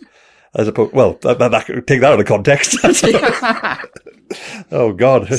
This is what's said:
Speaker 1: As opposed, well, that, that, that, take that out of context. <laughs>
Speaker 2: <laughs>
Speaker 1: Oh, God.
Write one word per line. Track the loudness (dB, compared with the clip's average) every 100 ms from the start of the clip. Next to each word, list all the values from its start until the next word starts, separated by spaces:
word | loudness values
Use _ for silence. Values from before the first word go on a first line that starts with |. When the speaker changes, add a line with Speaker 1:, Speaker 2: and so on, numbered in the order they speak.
| -20 _ _ _ _ -4
Speaker 1:
As | -4
opposed, | -2 0
well, | 2 0 0
that, | -2 0
that, | 0
that, | 0 -4 -6 -2
take | 2
that | 4
out | 4
of | 2
context. | 0 2 0 0 0
<laughs> |
Speaker 2:
<laughs> | 2 2 2 0 0 -2 -4 -4 -6 -8 -12 -20 -20 -20 -18 -16 -16 -18 -6
Speaker 1:
Oh, | -2 0
God. | 2 2 2 0